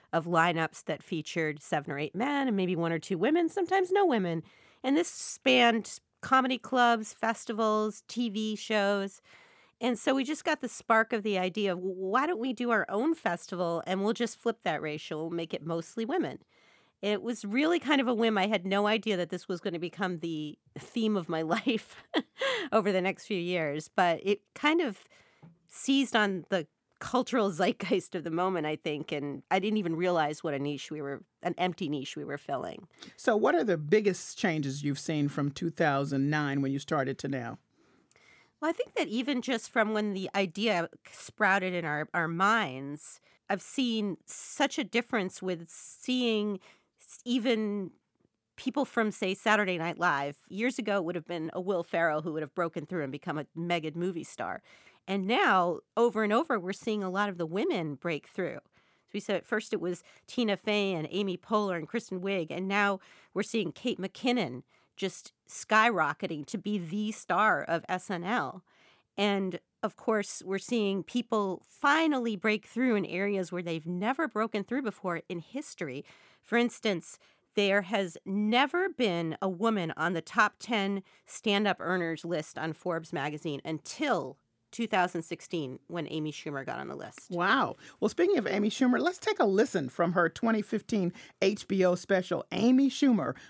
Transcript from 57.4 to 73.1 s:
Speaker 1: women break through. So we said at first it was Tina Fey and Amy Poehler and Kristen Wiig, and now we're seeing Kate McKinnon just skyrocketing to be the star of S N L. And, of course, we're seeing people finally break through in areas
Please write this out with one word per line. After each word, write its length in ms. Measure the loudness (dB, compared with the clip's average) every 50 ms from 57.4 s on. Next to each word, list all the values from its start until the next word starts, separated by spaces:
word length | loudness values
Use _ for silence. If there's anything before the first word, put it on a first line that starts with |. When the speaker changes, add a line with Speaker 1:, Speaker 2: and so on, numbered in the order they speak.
| -4
Speaker 1:
women 480 | -2 -2 -2 0 0 0 0 -2 -2 -4
break 320 | -4 -4 -4 -4 -4 -6
through. 320 | -8 -6 -4 -4 -4 -6 -8
So 540 | -14 _ _ _ _ _ _ _ _ _ -8
we 60 | -8
said 160 | -2 -2 -2
at 100 | -2 -2
first 260 | -2 -2 -4 -2 -2
it 80 | -4 -2
was 220 | -2 -4 -4 -6 -10 -18 -20 -20 _
Tina 280 | -6 -2 0 0 0 0
Fey 380 | 0 0 0 0 2 2 0
and 160 | 0 -2 -4 -4
Amy 280 | -2 -2 -2 -2 -4 -6
Poehler 400 | -4 -2 0 0 0 0 -2 -4
and 100 | -6 -6
Kristen 320 | -6 -6 -6 -6 -8 -6
Wiig, 280 | -4 -2 -2 -2 -2 -4
and 180 | -6 -6 -4 0
now 320 | 2 2 2 2 0 -2 -6 -16 -20 -20 -20 _
we're 100 | _ -4
seeing 300 | -4 0 0 0 0 -2
Kate 260 | -4 -4 -4 -4 -2 -2
McKinnon 640 | -6 -8 -8 -2 0 0 2 2 0 -2 -4 -10 -14 _ _ _ _ _ _ -6
just 340 | -6 -4 -4 -8 -12 -14 -20 _ _ -12
skyrocketing 960 | -10 -10 -2 2 4 4 4 4 4 2 0 0 -2 -4 -6 -6 -6 -8 -8
to 140 | -8 -8 -6
be 180 | -4 -2 -2
the 360 | -2 -4 -4 -4 -4 -4 -4
star 500 | -6 -6 -4 0 2 4 4 4 4 2
of 240 | 2 0 -2 -2 0 -4
S 220 | -4 -4 -4 -4
N 120 | -6 -4
L. 400 | -2 -2 0 0 -2 -4 -6 -12 -18 _ _ _ _ _ _ _ _ _ _
And, 440 | 0 2 2 2 2 0 -2 -4 -8 -12 _ _ _
of 140 | -6 -6 -6
course, 460 | -4 0 0 0 2 0 -2 -6 -8 -4
we're 140 | -4 -4 -4
seeing 440 | -2 -2 0 0 2 0 0 -2
people 600 | -4 -4 -4 -4 -2 0 0 0 0 -2 -4 -6 -10
finally 720 | -16 -6 0 2 4 4 4 4 2 2 2 0 -2 -2
break 300 | 0 0 0 0 0 -4
through 300 | -6 -2 0 2 4 4
in 100 | 2 0
areas 440 | -2